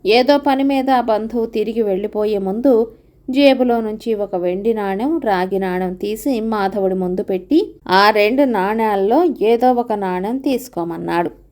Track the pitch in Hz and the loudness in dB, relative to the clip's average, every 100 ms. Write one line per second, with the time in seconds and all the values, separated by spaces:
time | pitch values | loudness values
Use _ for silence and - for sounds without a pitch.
0 | 180 233 254 285 285 269 277 269 262 254 | 4 4 4 2 2 0 0 0 2 0
1 | 240 214 220 233 226 220 214 226 208 185 | 2 -2 -2 -4 -4 -2 -2 -2 0 -2
2 | 208 208 214 202 190 214 269 226 233 - | -2 -4 -2 -2 -4 0 4 4 2 -6
3 | _ _ - 262 277 262 247 233 220 220 | _ _ -4 4 4 4 2 0 -2 -6
4 | 233 214 202 185 175 185 208 220 202 190 | -4 -4 -2 -2 -2 -2 -2 -2 -2 -2
5 | 269 330 233 185 185 190 190 185 185 180 | -2 -2 0 0 0 -2 -2 -2 -4 -6
6 | 208 220 285 240 220 214 - 208 190 190 | -6 -4 -2 -2 -2 -2 -2 0 -2 0
7 | 185 180 202 185 180 311 427 - - 185 | -2 -4 -4 -4 0 0 0 -10 0 4
8 | 208 214 208 262 277 214 190 220 220 202 | 4 4 2 4 2 2 -2 0 0 0
9 | 196 262 359 240 214 233 254 240 240 208 | 2 2 2 0 0 2 2 2 -2 -4
10 | 190 180 202 262 277 247 - - 170 165 | -2 -4 -4 -4 -2 -2 -4 -8 -6 -6
11 | 170 170 175 - _ | -4 -2 -4 -8 _